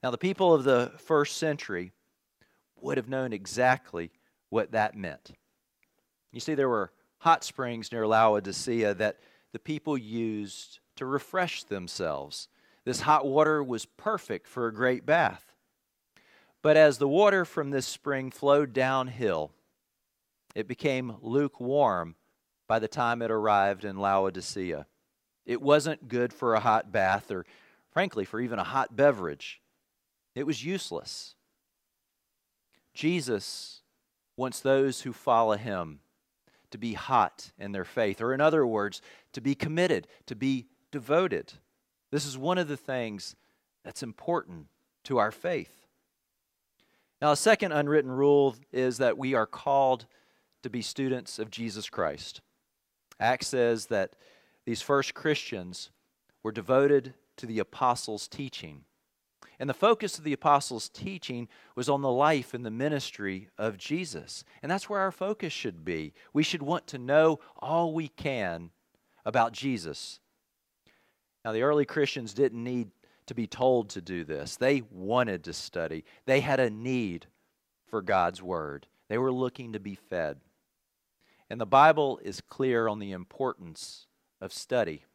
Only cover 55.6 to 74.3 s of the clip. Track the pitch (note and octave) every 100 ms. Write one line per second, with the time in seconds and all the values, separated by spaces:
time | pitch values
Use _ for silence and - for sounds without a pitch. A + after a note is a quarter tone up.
55.6 | F2+ F2+ - _ _ _ _ _ G#2+ G#2+
56.6 | F2+ C3 C#3+ D3 B2+ B2+ _ - A#2 A2
57.6 | G2 - B2+ A#2+ - G#2+ - - C#3 -
58.6 | E2 D2 _ _ _ _ _ _ - _
59.6 | C#3 C3+ G#3 A3 G#3 - D#3 C#3 D#3 C#3+
60.6 | - A#2+ - - - - - B2 A#2+ -
61.6 | - - B2 C#3 C#3 B2+ D3 D#3 A#2+ B2
62.6 | B2 A2 C#3+ D3 - - G2+ F#2+ G#2 _
63.6 | G#2+ G2 - D#3 F3+ E2 C#2+ - - -
64.6 | C#3 F#3+ - G3+ F#3+ F3+ F#3+ G#3 G3 -
65.6 | B2+ E2+ D#2+ E2 D#2 _ - C#3+ D#3 -
66.6 | C#3+ E3+ - C3+ B2 C#3+ D#3+ D3+ - -
67.6 | - E3 E3+ D#3 D3+ - D#3 C3 F#2+ E2+
68.6 | E2+ _ _ _ _ _ - A#2+ A#2 A2
69.6 | C3+ A#2+ E2 C#2+ - - _ _ _ _
70.6 | _ _ _ _ _ _ _ _ A2+ A2
71.6 | C3 D3+ C#3 - C#3 - A2+ G#2+ C3+ A#2
72.6 | A#2+ B2 G#2+ _ _ _ - A2+ A2 -
73.6 | B2+ B2 G#2 - E2+ F2+ D2+